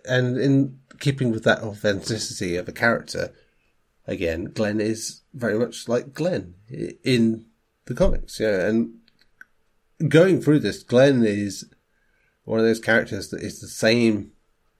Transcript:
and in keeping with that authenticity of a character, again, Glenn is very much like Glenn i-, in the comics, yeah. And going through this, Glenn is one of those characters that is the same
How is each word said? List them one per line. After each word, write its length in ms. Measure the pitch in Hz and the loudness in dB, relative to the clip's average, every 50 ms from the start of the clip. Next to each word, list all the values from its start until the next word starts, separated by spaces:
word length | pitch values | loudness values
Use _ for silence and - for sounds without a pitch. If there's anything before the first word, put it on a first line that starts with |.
| - | -4
and 340 | - 127 127 127 123 127 120 | 0 0 2 2 0 0 0
in 400 | 127 139 135 135 139 135 - - _ _ - - | 2 4 4 4 4 2 -2 -14 _ _ -12 -6
keeping 300 | - 143 135 - 131 120 | -2 -2 -2 0 0 -2
with 140 | 110 110 - | -2 0 2
that 180 | 120 107 - 117 | 2 2 2 0
authenticity 920 | 107 101 - - 107 101 92 - - 113 107 - - - - 104 87 85 | -10 -8 -4 -2 -2 -2 -2 -4 -6 -6 -6 -6 -8 -8 -6 -6 -4 -4
of 120 | 90 87 - | -4 -6 -8
a 40 | - | -6
character, 600 | - 120 117 113 - - - - 87 87 - - _ _ _ _ _ _ _ _ _ _ _ _ _ - | -2 0 0 0 0 -4 -8 -8 -8 -8 -8 -10 _ _ _ _ _ _ _ _ _ _ _ _ _ -10
again, 400 | - 95 90 92 82 80 82 - | -8 -6 -4 -2 -4 -4 -4 -6
Glenn 340 | - - - 107 104 104 107 | -8 -4 -4 -2 -2 0 -2
is 420 | 104 110 110 110 - - - - _ _ - | -2 -2 -2 -4 -6 -12 -12 -14 _ _ -12
very 240 | 127 120 107 104 110 | -6 -4 -2 0 0
much 300 | 120 117 - - - - | -2 -2 -4 -10 -6 -2
like 260 | 117 123 - 143 - | -2 -2 -4 -6 -6
Glenn 400 | - 156 185 170 110 92 87 90 _ _ - | -4 -4 -2 -2 -4 -6 -10 -16 _ _ -16
i-, 240 | 135 151 - - - _ - | -12 -10 -10 -10 -10 _ -2
in 420 | 143 127 117 113 113 110 113 - _ _ _ _ _ _ _ - | 0 2 4 4 2 0 -2 -8 _ _ _ _ _ _ _ -12
the 100 | - 123 | -8 -2
comics, 460 | - 185 202 - - - - - - | 2 2 2 2 0 -2 -6 -6 -4
yeah. 260 | 110 110 101 92 85 | -2 0 0 0 0
And 280 | 104 113 113 117 - - - _ _ _ _ _ _ _ - - _ _ _ _ _ _ _ _ _ _ - 170 - | 0 0 0 0 -2 -6 -18 _ _ _ _ _ _ _ -20 -20 _ _ _ _ _ _ _ _ _ _ -4 0 4
going 320 | 147 156 180 196 170 120 | 6 6 6 6 4 2
through 200 | - 143 151 143 | 4 4 2 4
this, 220 | 110 101 90 - - | 2 0 -4 -6 -4
Glenn 420 | - 120 123 135 143 139 120 113 | 2 4 6 6 6 4 4 2
is 400 | 107 101 104 101 98 95 - - - _ _ _ _ _ _ _ _ _ _ _ _ _ _ - | 2 0 -2 -4 -6 -8 -10 -16 -20 _ _ _ _ _ _ _ _ _ _ _ _ _ _ -10
one 140 | 110 107 113 | -4 -2 2
of 80 | 113 | 2
those 140 | 113 110 113 | 2 2 0
characters 480 | - 113 113 113 - - 110 98 - - | 2 2 2 2 2 0 -6 -10 -10 -10
that 120 | - - - | -10 -10 -10
is 180 | 98 - - | -10 -12 -12
the 80 | - - | -16 -16
same 640 | - - - 110 117 120 117 113 107 98 98 - _ _ _ _ _ _ _ _ _ | -6 0 2 2 4 4 4 2 2 0 -4 -8 _ _ _ _ _ _ _ _ _